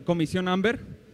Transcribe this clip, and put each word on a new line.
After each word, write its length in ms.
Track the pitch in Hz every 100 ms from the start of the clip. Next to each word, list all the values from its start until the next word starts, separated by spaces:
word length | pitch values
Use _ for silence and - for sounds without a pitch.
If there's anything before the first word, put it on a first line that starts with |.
comisión 420 | 139 170 156 185 180
Amber, 320 | 185 202 - - - -